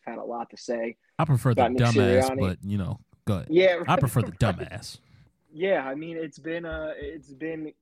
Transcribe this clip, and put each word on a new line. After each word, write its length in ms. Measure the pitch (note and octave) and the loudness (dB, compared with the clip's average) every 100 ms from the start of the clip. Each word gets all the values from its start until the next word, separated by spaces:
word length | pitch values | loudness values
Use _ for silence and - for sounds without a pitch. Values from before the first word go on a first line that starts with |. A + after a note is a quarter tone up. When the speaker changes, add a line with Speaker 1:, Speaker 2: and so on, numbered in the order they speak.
Speaker 1:
have 100 | B2 | -12
had 40 | A2+ | -10
a 60 | |
lot 260 | A2 A#2 - | -8 -8 -10
to 60 | G#2+ | -10
say 400 | - A#2 A2+ - _ - | -6 -4 -4 -8 _ -2
Speaker 2:
I 60 | |
prefer 280 | D#3 B2 C3 | 0 2 2
the 100 | A#2 | 4
Speaker 1:
about 100 | B2 | 4
Nick 100 | B2+ | 4
Speaker 2:
dumbass, 460 | A#2+ B2 - B2 C3 | 4 6 6 4 4
Speaker 1:
Sirianni. 120 | C3 | 0
Speaker 2:
but, 180 | F#2+ F2 | -2 -2
you 160 | G2 G2+ | -4 -2
know, 220 | F2 - _ _ | -2 -6 _ _
go 100 | - F#2 | -4 -2
ahead. 120 | - | 2
Speaker 1:
Yeah, 320 | E3+ F#3 F3 E3 | 4 4 2 2
Speaker 2:
I 80 | C#3+ | 2
prefer 240 | B2 A#2 | 2 2
Speaker 1:
<laughs> 0 | |
right, 180 | - - | 0 0
Speaker 2:
the 80 | A2 | 0
Speaker 1:
right. 100 | F2 | 0
Speaker 2:
dumbass. 420 | E2+ F2+ - - _ - _ _ _ | -6 -10 -14 -18 _ -20 _ _ _
Speaker 1:
Yeah, 320 | D#3 F#3+ E3 C3+ | -4 0 0 0
I 80 | |
mean, 220 | C#3+ E3 E3 | -8 -8 -8
it's 220 | D#3+ C#3+ | -10 -10
been, 260 | D#3 E3+ | -8 -8
uh, 300 | E3+ D#3+ D#3 C#3 | -6 -8 -8 -8
it's 340 | C#3+ D#3+ C3+ | -12 -12 -18
been 440 | C3 D#3+ D#3+ D3+ - | -10 -8 -8 -10 -14